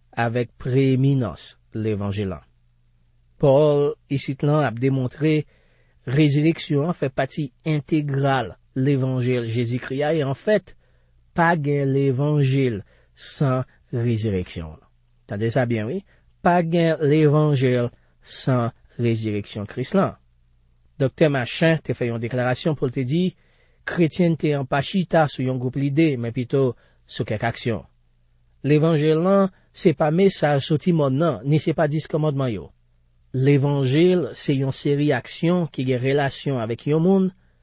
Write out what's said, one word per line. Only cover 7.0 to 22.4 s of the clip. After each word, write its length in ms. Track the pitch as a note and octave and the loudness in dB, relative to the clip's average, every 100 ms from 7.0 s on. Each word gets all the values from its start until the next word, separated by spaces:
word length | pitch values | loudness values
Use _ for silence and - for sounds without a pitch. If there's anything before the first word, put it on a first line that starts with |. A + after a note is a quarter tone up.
| C#3 | -4
pati 360 | - C3+ - D3 _ D#3+ | -2 -4 -4 -8 _ -4
entégral 880 | D3+ - D#3 D3 C3+ C#3 C3+ G#2 - _ C3+ | -4 0 -2 0 0 0 0 -2 -10 _ -2
levanjil 720 | C3+ C#3 C3 B2+ A#2+ B2 A#2 | 0 2 0 0 0 0 -2
Jezikri 540 | A#2 A#2 B2 - C3+ | -2 -2 -4 -6 -4
a, 100 | D3 D#3+ | -2 0
e 80 | - | -2
an 100 | - | -4
fèt, 380 | - G#3 - - _ _ _ _ _ - | 0 0 -2 -20 _ _ _ _ _ 0
pa 180 | E3+ E3+ | 2 2
gen 380 | C#3+ C#3+ C#3 | 0 0 0
levanjil 880 | C3+ C#3 B2+ D3 D3+ C3+ C3+ B2+ G#2 - _ _ - | 0 0 0 0 2 2 2 0 -4 -12 _ _ -18
san 520 | - - C#3 B2+ C3 _ _ A#2+ | -16 -2 0 0 -4 _ _ -4
rezireksyon. 840 | A#2+ A2 A2 F#2+ F2+ - D#2+ D#2 _ _ _ _ _ | -2 0 -2 -2 -4 -10 -12 -16 _ _ _ _ _
Tande 220 | G2+ A2+ | -4 -2
sa 140 | A#2+ A#2+ | 0 0
byen, 180 | A2+ G#2+ | -2 -4
wi? 140 | F#3 - _ _ _ | -8 -10 _ _ _
Pa 160 | F3+ F3+ | 2 2
gen 360 | E3 E3+ E3 D#3 | 2 2 2 2
levanjil 880 | D3 D#3 D3+ D3+ D3+ C#3 B2+ B2 A#2+ - _ _ | 2 4 4 4 2 2 2 2 -2 -8 _ _
san 500 | - - - B2+ A#2 - _ - | -14 -6 -2 0 -2 -6 _ -2
rezireksyon 680 | A#2 A2+ A2 G#2 G2+ A#2 G2+ | -2 0 -2 -4 -6 -12 -10
Kris 240 | - B2+ G3 | -8 -2 0
lan. 220 | C#3 - _ _ _ _ _ _ _ - | 0 -4 _ _ _ _ _ _ _ -4
Doktè 300 | C3 - D#3 | -4 2 2
Machin 480 | C#3 A#2 - E3 D#3+ | 2 -4 0 2 2
te 120 | - B2 | -2 -4
fè 140 | B2 | -4
yon 100 | A#2 | -4
deklarasyon 560 | A2+ B2 | -4 -2